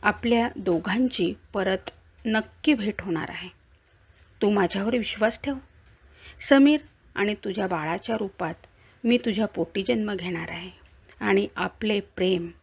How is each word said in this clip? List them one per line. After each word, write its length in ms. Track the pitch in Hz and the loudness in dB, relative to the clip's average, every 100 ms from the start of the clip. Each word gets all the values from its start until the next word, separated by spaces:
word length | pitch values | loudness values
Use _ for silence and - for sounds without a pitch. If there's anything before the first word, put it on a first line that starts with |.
आपल्या 460 | 196 - 233 233 233 - | 0 0 2 2 2 -4
दोघांची 760 | 185 165 170 208 254 - 175 202 - | 0 0 0 0 0 0 -2 -2 -8
परत 380 | 202 185 190 - - _ _ 226 | -4 -2 -2 -4 -16 _ _ -2
नक्की 480 | 220 220 - - | -2 -2 -4 0
भेट 280 | 269 208 - | 2 0 -4
होणार 240 | 190 165 - | -4 -4 -4
आहे. 200 | - 180 _ _ _ _ _ _ _ _ _ | -10 -12 _ _ _ _ _ _ _ _ _
तू 80 | 208 | 2
माझ्यावर 460 | 208 180 196 208 247 | 2 2 0 -2 -2
विश्वास 460 | 208 202 214 - | -2 0 0 0
ठेव. 120 | - 269 - _ - _ - - - - | -6 -6 -10 _ -20 _ -20 -20 -20 -10
समीर 400 | - 277 277 302 - _ _ | 4 8 8 6 -2 _ _
आणि 200 | - 202 | -2 -2
तुझ्या 320 | 208 202 190 190 | -2 -6 -4 -2
बाळाच्या 500 | 170 151 170 - 220 | -2 -2 -4 -4 -4
रूपात 380 | 196 - 165 175 - _ - _ | -4 -6 -8 -8 -16 _ -20 _
मी 140 | 226 240 | 0 2
तुझ्या 280 | 247 202 208 | 2 0 -2
पोटी 360 | - 165 - | -2 -4 -2
जन्म 300 | 190 233 208 | 0 0 0
घेणार 340 | 196 180 170 165 | -4 -6 -6 -8
आहे 220 | 170 185 - - - - - | -10 -12 -18 -20 -20 -20 -6
आणि 280 | 208 196 202 - | 2 2 2 -4
आपले 440 | - - 214 208 | -6 -4 -2 -2
प्रेम 480 | 202 - 185 180 170 - | -4 -2 0 0 -4 -12